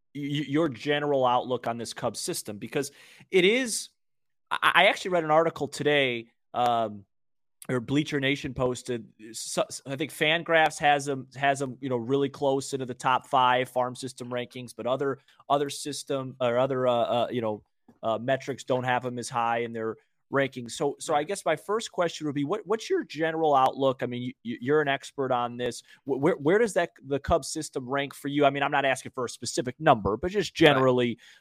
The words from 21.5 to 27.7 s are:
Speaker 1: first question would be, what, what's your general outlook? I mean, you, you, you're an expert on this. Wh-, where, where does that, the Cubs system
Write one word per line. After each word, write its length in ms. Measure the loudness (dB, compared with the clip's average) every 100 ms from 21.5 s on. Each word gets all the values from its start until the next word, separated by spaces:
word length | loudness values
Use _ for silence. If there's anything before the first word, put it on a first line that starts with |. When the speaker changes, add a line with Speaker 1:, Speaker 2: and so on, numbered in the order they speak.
| -2
Speaker 1:
first 360 | -2 -4 -4
question 340 | -2 -2 -2 -4
would 80 |
be, 100 | -2
what, 180 | -2 -4 -2
what's 220 | -4 0
your 160 | -2
general 500 | -2 -4 -2 2 4
outlook? 480 | 6 4 4 0 0
I 40 | -4
mean, 160 | -4
you, 100 | -8 -10
you, 160 | -10 -6
you're 180 | 2 2
an 80 | 2
expert 420 | -2 -6 -4 -2
on 280 | 0 -2 -4
this. 240 | -6 -6 -16 -14
Wh-, 160 | -4 0
where, 140 | 0
where 240 | 2 2 4
does 140 | 2
that, 160 | 0 -2 _ -6
the 120 | -4
Cubs 300 | 2 0 0
system 380 | -8 -6